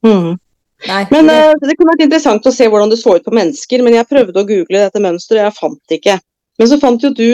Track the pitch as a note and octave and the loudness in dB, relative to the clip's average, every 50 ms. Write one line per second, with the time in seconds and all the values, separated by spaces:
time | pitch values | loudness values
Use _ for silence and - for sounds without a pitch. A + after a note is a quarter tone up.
0 | - A3+ G#3 G3 F3 E3 F3 F#3 _ _ _ _ _ _ _ _ - - F#3+ G3 | 2 2 2 2 0 -4 -6 -8 _ _ _ _ _ _ _ _ -10 -8 -6 -6
1 | G3 F#3 C#4+ D4+ D#4+ D#4 D#4 D#4 D#4 D#4 D#4 D4+ D4 C#4 D#4+ - F4+ D#4+ E4 D#4+ | -2 0 2 4 4 4 4 4 4 2 2 0 -2 -6 -2 0 0 0 2 2
2 | D#4+ C#4+ D4+ D#4+ D4+ C#4 A3 G#3+ - C4 A#3+ - B3 A3+ G#3+ G#3 G#3 G#3+ G#3+ A#3 | 0 0 0 0 0 0 -2 0 0 -2 0 2 0 2 2 2 0 0 -2 -2
3 | - B3+ - - - - A3 A#3 G3 E3 C#3 - - - B3 B3 B3 A#3+ A#3 A3+ | 0 0 0 0 0 -2 -2 -2 -2 -2 -4 -8 -8 -4 -2 0 2 2 2 2
4 | B3 _ C#4+ C#4 B3 F#3+ F3+ F#3+ G3+ G3+ A3 G3 E3+ - F#3 G3 G#3 G3 _ G#3+ | 0 _ 0 0 0 0 -2 -6 -4 -2 -2 -4 -4 -2 -2 -2 -2 -2 _ -4
5 | G#3 F#3 E3+ F3 - - A3+ A3 G#3 G#3 G#3 - - D3+ - _ _ _ D#3+ D#3 | -4 -4 -4 -6 -4 -2 -2 0 0 -2 -4 -6 -8 -8 -8 _ _ _ -8 -4
6 | - G#3 G3 F#3 _ _ _ _ _ _ _ _ A3 A#3 C#4 D4 C#4+ C4 A#3+ A#3 | -2 -2 -2 -2 _ _ _ _ _ _ _ _ 0 2 2 2 2 0 0 0
7 | - C#4+ - - A3+ A#3 | -2 -4 -2 -2 0 0